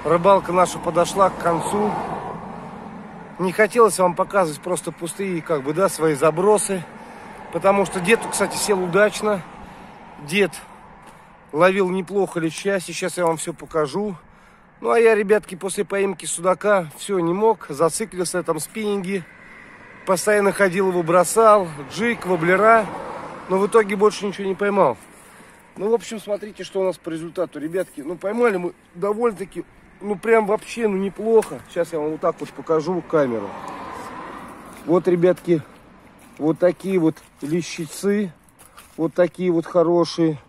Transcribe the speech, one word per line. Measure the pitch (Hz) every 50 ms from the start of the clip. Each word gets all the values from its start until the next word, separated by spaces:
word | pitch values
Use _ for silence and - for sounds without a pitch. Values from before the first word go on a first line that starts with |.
| -
Рыбалка | 151 160 175 170 196 196 190 - -
наша | 175 185 180 175 - 156
подошла | - 175 160 170 175 180 - 196 196 185
к | - -
концу. | - 170 170 160 - - 202 208 214 208 185 - - - - - - - - - - - - - - - - - - - - - - - - - - - - -
Не | 175 190
хотелось | 170 - 214 202 - 240 226 208 - -
вам | 185 180 170
показывать | - 190 - - 202 185 156 147 139
просто | - 180 170 156 - 175
пустые, | 151 - 170 165 - - 202 196 180 160
как | 151 - 165 143 131
бы, | 143 151
да, | 165 196 185
свои | - - 156 160 151
забросы. | 131 151 156 156 160 185 208 214 196 - - 196 180 151 - - - - - - - - - - - - -
Потому | - 170 165 196 196 202 190
что | - - 190
дед, | 175 185 226 226 - -
кстати, | - - 202 - -
сел | - - - 202 185
удачно. | 180 180 170 196 208 208 - - 208 214 208 185 151 - - - - - - - - - - - - - - -
Дед | 151 143 165 208 196 175 - - - - - - - - - - - - - - - - - - - -
ловил | - 151 175 190 190 202 190 180
неплохо | 185 190 180 151 190 202 190 170 - 175
леща. | 160 160 156 - - 196 196 190
Сейчас | 160 - 165 - 185 175 - 180
я | 175
вам | 165 160
все | 156 - 170
покажу. | 156 - 151 143 - 160 151 135 135 185 208 214 180 151 - - - - - - - _ _ _ _ _
Ну, | - 226
а | 233 233
я, | 233 226 220
ребятки, | 208 214 190 214 208 - - 190
после | 160 190 196 - - 196
поимки | - 196 196 196 202 185 - -
судака | 156 - - 170 185 180 175 - 208 208 190 170 147 -
все, | - - - 202 185
не | 170 165
мог. | 175 196 220 226 214 - - -
Зациклился | 151 135 165 160 - - 226 - - 180 180 - - 180
на |
этом | 160 - 160 156
спиннинге. | 147 - - 220 214 208 202 202 185 180 196 185 156 - - - - - - - - - - - - - - - -
Постоянно | - 190 170 - 214 208 208 202 196
ходил, | 175 - 202 185 165 202 190 190
его | 180 180
бросал. | 170 156 170 180 175 - - 214 226 220 208 208 185 165 151 143 143 131
Джиг, | 127 151 220 240 226 - -
воблера. | 175 185 170 160 170 185 190 208 220 226 226 208 165 143 - - - - - - - - - - -
Но | 185 190
в | 202
итоге | 208 - 233 220 196 208
больше | 190 208 208 196 - 202
ничего | 202 170 - 196
не | 196 190
поймал. | - 202 202 202 202 175 139 139 - - - - - - - - - - - - - - - _
Ну, | - 180 214
в | 233
общем, | 226 - - 226 208
смотрите, | - 202 208 190 208 214 185 -
что | 185 - - 196
у | 190
нас | 185 170
по | - _ 170
результату, | 160 160 165 170 147 180 170 - - 151
ребятки. | - 320 170 185 175 - - -
Ну, | - 156 180
поймали | 165 - 196 214 233 240 240 202
мы | 180 175 170 - _ _ _ _
довольно-таки, | 175 180 202 208 214 240 233 208 165 196 165 - 220 - - - - - - - -
ну, | 190 208 208
прям | 170 - 226 226 226 220
вообще, | 190 214 214 - - - 226 233 214
ну, | 196
неплохо. | 190 196 196 170 - 208 220 226 220 202 - 147 120 - -
Сейчас | - 175 170 165
я | 170 156
вам | 147 156
вот | 156 147
так | - 170 160 -
вот | 147 -
покажу | - - 131 - 160 156 147 165 185 170
камеру. | 156 - - 156 143 127 117 110 101 98 92 - - - - - - - - - - - - - - - - - - - - - - - - - -
Вот, | - 165 185 165 190
ребятки, | 175 175 165 180 - - - 170 170 156 - - - - - - - - - - _ - - - - -
вот | 139 156 160 -
такие | 180 180 180 - - 190 190 185
вот | 160 160 151 - - - _ _
лещицы. | - 139 160 180 156 - - - 165 147 - - - 202 202 208 208 175 147 _ _ _ _ _ - - _ - - - _
Вот | - 160 165
такие | - - 180 165 - - 185 180
вот | 170 165 160
хорошие. | - - 180 165 165 175 175 165 - - - 165 160 151 - -